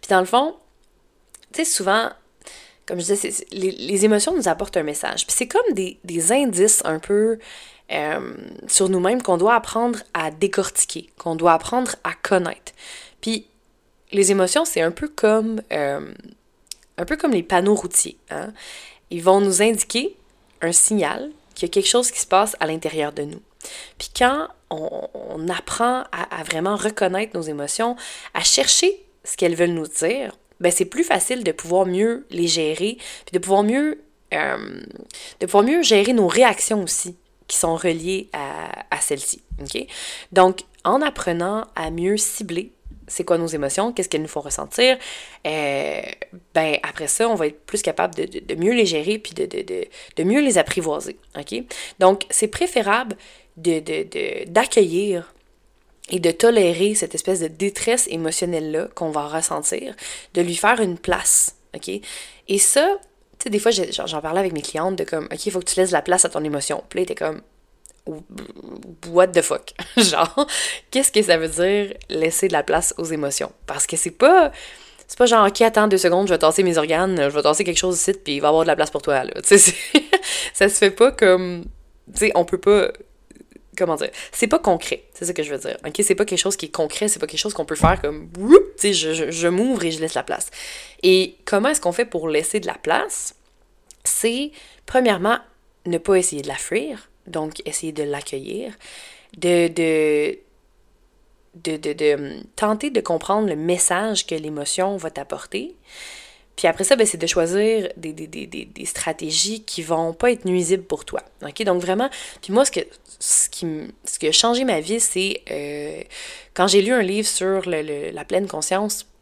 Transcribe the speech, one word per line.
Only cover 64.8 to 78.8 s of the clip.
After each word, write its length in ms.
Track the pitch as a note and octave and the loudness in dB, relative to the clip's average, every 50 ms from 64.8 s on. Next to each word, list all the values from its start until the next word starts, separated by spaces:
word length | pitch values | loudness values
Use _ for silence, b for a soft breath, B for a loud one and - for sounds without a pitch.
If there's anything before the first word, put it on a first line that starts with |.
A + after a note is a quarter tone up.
| D#3+ F#3 F#3+ | -2 -2 -2
de 80 | E3+ D#3+ | -2 -4
comme, « 220 | - - D#3+ - - - | -4 -4 -6 -6 -6 -10
OK, 140 | - - | -6 -6
il 40 | G#3+ | -4
faut 100 | F3+ F#3 | -4 -4
que 40 | F3+ | -2
tu 160 | - - - | -2 2 2
laisses 120 | F#3 F#3+ F3+ | 2 4 2
la 100 | D#3 C#3+ | 0 2
place 240 | - F3+ F3+ - | 2 2 2 2
à 20 | E3 | 2
ton 160 | - D#3+ D3+ | 0 -2 -4
émotion. » 400 | D#3 D3 C#3+ C#3 - D3+ - - _ | -2 -4 -4 -4 -4 -4 -6 -6 _
Puis 100 | - - | -4 -4
là, 60 | F#3 | -4
t'es 80 | - - | -4 -4
comme, « 260 | - D#3+ D#3 D#3 - - _ _ _ _ _ _ _ _ - - _ _ - D#3 D#3 - _ - - - - - - - - - - - - E3+ - - E3+ | -6 -4 -6 -6 -8 -14 _ _ _ _ _ _ _ _ -20 -20 _ _ -14 -12 -12 -14 _ -16 -16 -14 -14 -16 -18 -18 -18 -18 -18 -18 -20 -20 -18 -14 -2
What 200 | E3+ F3 F3+ F#3 | 4 6 6 6
the 120 | F3 F3 | 6 2
fuck ? » 320 | D#3+ - - - - - - - - - | 2 2 -2 -4 -6 -12 -14 -14 -14 -4
<laughs> 80 | - | 2
Genre, 500 | - A3+ F#3 - - E3 D#3+ - - D4 C#4+ B B B B B B B _ | 4 4 4 4 2 0 0 2 -2 -2 -2 B B B B B B B _
qu'est-ce 200 | - B3+ C4+ - | -2 0 0 2
que 120 | - G#3+ G#3+ | 2 2 4
ça 160 | - F3 D#3+ | 4 4 4
veut 100 | D#3+ D#3+ | 4 -2
dire 460 | D#3+ - F3 F#3 G3+ G#3 G3+ G3 F#3+ - - - | 0 0 2 2 2 2 0 -2 -6 -14 -12 -8
laisser 380 | - D#3+ D#3 D#3+ E3 - - F#3+ | -4 0 0 0 0 2 0 2
de 40 | F3 | 2
la 100 | D#3 C#3+ | 0 0
place 300 | - D#3+ D#3+ D#3+ - - - | 2 0 0 0 0 -4 -4
aux 60 | E3+ | -6
émotions ? 460 | D#3+ D#3+ D#3 D3 C#3 C3+ - - - - _ - | -6 -4 -4 -4 -4 -4 -4 -6 -8 -10 _ -12
Parce 200 | - C#3 C#3+ - | -10 -4 -4 -4
que 100 | - - | -4 -2
c'est 140 | D#3+ - F3 | -4 -4 -4
pas, 420 | E3+ _ A#3 C#4+ F4 F#4+ E4 C#4+ B B B B B B B B B B B _ | 0 _ 6 8 8 8 6 4 B B B B B B B B B B B _
c'est 80 | - | 0
pas 80 | - B3 | 4 4
genre, « 220 | A#3+ A#3 A3+ G#3 G3 | 6 8 6 6 4
Ok, 140 | G3+ - A#3 | 4 4 2
attends 260 | A3+ A3 A3 G#3 G#3+ | 4 4 4 2 4
deux 80 | F#3+ | 2
secondes, 320 | F#3 F#3 F3+ E3+ F3+ G3 G3 | 4 4 4 4 4 2 2
je 60 | F3+ | 2
vais 40 | D#3 | 4
tasser 240 | D#3+ D#3 E3 - G3 | 4 4 4 6 2
mes 140 | F3+ E3+ | 4 4
organes, 400 | E3 D3+ D#3 E3 D#3+ F3+ F#3+ F#3 | 2 2 2 2 2 2 0 0
je 180 | E3+ C#3+ C#3+ C#3+ | 0 0 0 0
vais 80 | D3+ D3 | 2 2
tasser 220 | D3+ D3+ D#3 G3+ | 2 2 2 0
quelque 140 | F3 E3 - | 0 0 0
chose 200 | - F#3 F3+ E3+ | 0 0 0 0
ici, 140 | - - G3 | 0 -2 -2
puis 240 | F#3+ - - D3 | -2 -2 -6 -6
il 40 | C#3 | 0
va 80 | - D3 | 2 4
y 20 | |
avoir 140 | D3+ D#3+ D#3+ | 4 4 4
de 40 | D#3+ | 4
la 80 | D3+ | 2
place 140 | C#3+ | 2